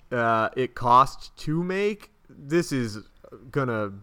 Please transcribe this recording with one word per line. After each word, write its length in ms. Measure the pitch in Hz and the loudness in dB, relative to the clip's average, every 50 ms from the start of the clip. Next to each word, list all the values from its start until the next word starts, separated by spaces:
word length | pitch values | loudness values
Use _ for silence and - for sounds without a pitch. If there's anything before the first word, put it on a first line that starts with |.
| - - - | -12 -6 -2
uh, 380 | 123 117 117 113 113 110 - - | 0 2 2 2 2 0 0 0
it 200 | 127 127 120 - | -2 -4 -4 -4
cost 600 | - - 123 120 123 135 135 - - - - - - | -2 2 6 8 8 6 6 2 -8 -16 -18 -16 -10
to 240 | - - 151 165 175 | -6 -4 -2 -2 -2
make, 460 | 180 185 196 202 208 214 202 - - _ _ _ - | -2 -2 -2 0 -2 -2 -4 -10 -20 _ _ _ -20
this 440 | 131 - 147 139 151 175 170 - 135 | -20 -18 -6 -2 0 0 0 0 -2
is 260 | 135 120 113 104 107 98 - _ _ - - - 107 107 - | -2 -2 -4 -6 -10 -14 -18 _ _ -20 -20 -20 -20 -14 -8
gonna 400 | - 147 135 123 117 110 107 101 98 101 | -4 -2 -2 -2 -2 -2 -4 -4 -6 -10